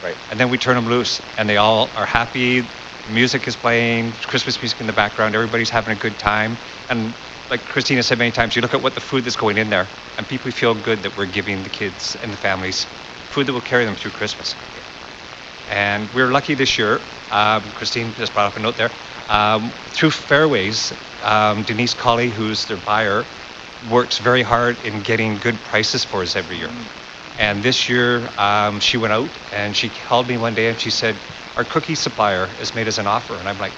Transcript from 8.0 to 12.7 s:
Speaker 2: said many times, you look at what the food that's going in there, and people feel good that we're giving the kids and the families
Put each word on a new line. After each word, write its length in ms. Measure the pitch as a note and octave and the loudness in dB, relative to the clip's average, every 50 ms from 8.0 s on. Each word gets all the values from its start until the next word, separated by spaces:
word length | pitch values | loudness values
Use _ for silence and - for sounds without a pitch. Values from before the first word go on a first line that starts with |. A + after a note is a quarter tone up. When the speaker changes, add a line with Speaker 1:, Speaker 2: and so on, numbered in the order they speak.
Speaker 2:
said 160 | A#2 - B2+ A#2 | 4 2 2 2
many 120 | A#2+ A#2 | 2 0
times, 260 | A2 B2+ A#2 A2 - | 2 2 0 2 2
you 60 | A#2+ | 0
look 100 | A#2 A#2 | 2 2
at 80 | - B2+ | 0 2
what 140 | A#2 C3 - | 0 0 -2
the 60 | C3 | -2
food 240 | - - - C3 A#2 | -6 0 0 0 0
that's 120 | B2 A2 | 0 -2
going 220 | - A2+ G#2+ G2+ G#2+ | 0 0 2 2 2
in 100 | A2 G#2+ | 2 2
there, 180 | G#2 F#2 F2+ G#2+ - - - - - | 2 2 2 0 -6 -14 -16 -10 -10
and 100 | - A2 | -8 -6
people 240 | - C3+ B2 - C3 | -4 -6 -4 -4 -4
feel 240 | A#2 - C3 A#2 A2+ | -2 2 2 2 2
good 280 | G#2+ - A#2 A2 G#2 | 2 0 0 0 0
that 120 | F#2+ G2 - | -2 -6 -4
we're 100 | G2+ G2+ | -4 -4
giving 360 | F#2 F#2 G2+ F#2 G#2 G2 F#2+ F#2+ | -2 -2 -4 -2 -2 -4 -4 -4
the 40 | F#2+ | -8
kids 480 | - - G#2 G2 F2+ - - - - - | -6 -6 -6 -6 -6 -6 -6 -6 -6 -6
and 100 | - A2+ | -8 -8
the 40 | G2+ G2 | -8 -2
families 480 | - G2 F#2+ F#2+ F#2 F#2 | 0 0 0 0 -2 -2